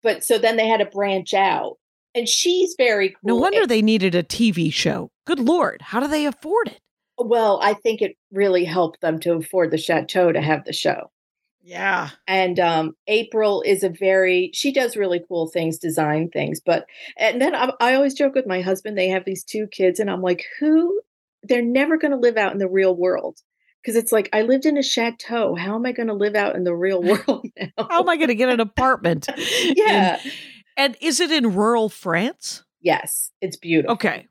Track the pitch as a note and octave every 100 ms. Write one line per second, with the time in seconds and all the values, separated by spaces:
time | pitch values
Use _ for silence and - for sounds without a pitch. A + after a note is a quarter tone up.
0 | A3+ G#3+ - A3+ A3+ A3+ A3 A3 G3+ G3
1 | G3+ F#3+ F3+ G3 F#3+ E3+ - - _ _
2 | _ A#3+ A#3+ - F4 F4+ F4 - B3 G#3
3 | F#3+ - G#3 A#3 E4+ G#4 F4 A3+ G#3+ A3
4 | F#3+ F3 E3+ - A3+ E3 D#3+ - E3+ C#3
5 | B2 _ - D#4 A#3+ F4 A3 - - A3
6 | C#4+ D4+ D4 - D#4 G#4 A#4 - _ _
7 | _ - A#3 A#3 A3 G3 G3+ G#3+ A#3 A3
8 | G3+ - _ G3 G3+ F3+ F3 E3+ E3 -
9 | E3 D#3+ E3+ E3 D#3+ F#3 E3 D#3+ - E3
10 | - F#3+ F3+ D#3+ D3+ D3+ - - D#3 -
11 | - _ _ _ _ _ F3+ F3 F#3+ F#3
12 | D3+ - - F#3+ F#3 F3+ F3 D#3+ D#3+ -
13 | - G#3+ A3 A3 G#3+ G3+ - F#3+ F#3+ E3+
14 | G3 F#3+ F#3 F3+ F#3 - C#4 C4+ B3 A3+
15 | G3 F3 E3+ F3 D#3+ F3 E3 D#3+ E3+ D#3+
16 | D3+ D3+ E3 D#3 D3+ D#3+ - E3 - -
17 | - - A3 A#3+ C#4 D4 B3+ - A#3+ C4
18 | C#4 C4+ C#4 C4+ B3+ F#3 F3+ F#3+ G#3+ G3+
19 | F#3 F#3+ F#3 F#3+ - A3 G#3+ - F#3 F#3
20 | G#3 F#3 F#3 F3+ - - D4+ D#4 F4 G4+
21 | - _ _ _ G3+ A#3+ A#3 B3+ C#4+ D#4+
22 | D4+ C#4 A#3+ A3 G3 G3+ F#3+ F#3+ F#3+ F3
23 | F3+ F3+ - - _ _ _ _ - A3+
24 | A#3 G#3+ G3+ G#3+ A3+ C4+ D4+ C#4+ C4 -
25 | A#3 A#3 - A#3 G3 E3+ F3+ A3 B3 A#3+
26 | A3+ G#3 G#3 G#3 G3+ - F3+ E3+ F#3 F#3+
27 | F3 G#3 - B3+ - - G3+ - A3 E4+
28 | F4+ E4 D4+ A3 B3+ B3 A3 - C4 B3+
29 | E3+ D#3+ - - - A#4+ F4+ D4 G#4+ -
30 | F#3 - C4 - - - _ - C#4 A#3
31 | D#4 B3+ E4+ D#4 A#3 F#3 G#3 A#3 G#3+ -
32 | F#3 E3 A3+ - - - _ _ E3+ D3+
33 | - - - _ F#3+ - E3+ D#3+ D3+ F3
34 | G3+ - -